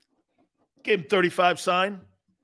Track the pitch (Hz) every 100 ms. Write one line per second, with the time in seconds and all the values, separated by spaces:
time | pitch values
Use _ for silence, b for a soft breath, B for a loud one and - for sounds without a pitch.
0 | _ _ _ _ _ _ _ _ - 202
1 | 151 196 180 180 180 170 - 180 190 196
2 | - _ _ _